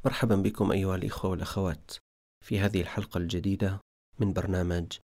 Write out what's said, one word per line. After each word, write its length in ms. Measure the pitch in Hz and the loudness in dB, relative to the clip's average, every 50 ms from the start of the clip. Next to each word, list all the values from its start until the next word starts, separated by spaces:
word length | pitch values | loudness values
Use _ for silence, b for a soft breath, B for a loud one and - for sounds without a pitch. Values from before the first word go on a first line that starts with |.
| - | 0
مرحبا 300 | 170 - - - 113 107 | 0 0 2 4 4 4
بكم 360 | 98 98 107 - - 104 95 | 4 4 2 2 2 2 2
أيها 240 | - 98 95 95 92 | 4 2 2 2 0
الإخوة 360 | 90 87 - - - - 95 | 0 -2 -4 -4 -2 -2 -2
والأخوات 600 | 92 85 92 - - 101 95 90 78 - - - - - _ _ _ _ _ _ _ _ - | -2 -2 -4 -4 -2 0 0 0 -2 -4 -8 -16 -16 -18 _ _ _ _ _ _ _ _ -6
في 140 | - - 98 | -2 0 0
هذه 220 | 98 101 107 - | 2 2 2 0
الحلقة 360 | 87 - - 110 98 - - | -2 0 -4 -6 -6 -4 -4
الجديدة 640 | 92 90 85 - 87 - 98 98 98 104 95 98 101 _ _ _ _ _ _ - - | -4 -2 -2 -2 0 0 0 0 2 0 -2 -2 -4 _ _ _ _ _ _ -4 -2
من 140 | 110 98 87 | 0 0 0
برنامج 640 | 92 90 98 92 92 90 87 87 87 85 82 - - | 0 0 0 0 0 2 2 0 0 -2 -4 -8 -14